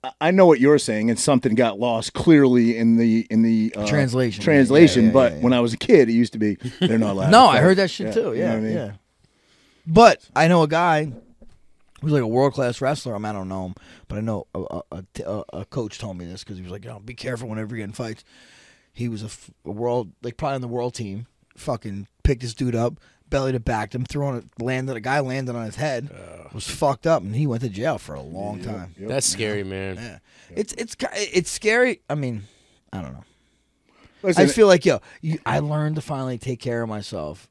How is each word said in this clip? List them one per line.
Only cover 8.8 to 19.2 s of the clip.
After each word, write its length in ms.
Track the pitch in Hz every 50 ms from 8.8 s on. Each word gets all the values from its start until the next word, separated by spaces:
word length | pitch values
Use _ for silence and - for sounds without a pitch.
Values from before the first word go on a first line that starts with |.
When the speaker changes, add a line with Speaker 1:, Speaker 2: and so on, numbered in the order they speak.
| 123 101 101 98 _ _ _ _ _ _ _ _ _ _ _ _ _ _ _ _ _
Speaker 2:
But 340 | 165 160 202 233 214 151 - _ _ _
I 140 | - 160 165
know 140 | 180 170
a 60 | 160 147
guy 440 | 160 165 175 175 160 151 160 151 127 - _ _ _ _ - - - _ _ _ _ _ _ _ _ -
who's, 120 | - 156
like, 100 | 147 139
a 40 | 123
world-class 540 | 110 117 127 139 139 123 - 131 120 117 -
wrestler. 340 | 131 131 151 139 - 127 110
I 40 | 101
mean, 80 | 107
I 60 | 107
don't 160 | 104 101 95 95
know 180 | 95 95 92
him, 80 | 92 92 - - - - - - _
but 100 | - 104
I 20 |
know 240 | 110 113 107 95 - _ _
a, 60 | 95
a, 220 | 90 - - - - _
a, 120 | - 87 95 _ _ - -
a, 180 | - 104 104 - - - 87
a 40 | 101
coach 320 | _ - 139 113 104 - -
told 180 | - 107 92
me 80 | 87 87
this 200 | 85 90 95 -
'cause 120 | - 101
he 60 | 92
was 100 | 92 90
like, 120 | 90 104 92
"You 60 | 117
know, 80 | 113 104
be 140 | 101 117 120
careful 340 | - - 131 127 113 127 120
whenever 260 | 110 110 110 104 120
you 60 | 113
get 60 | 107 98
in 40 |
fights." 320 | 104 - 120 113 110 - _ _ _ _ - _ _ _ _ _ _ _ _ _
He 160 | _ - 120 120
was 140 | 113 104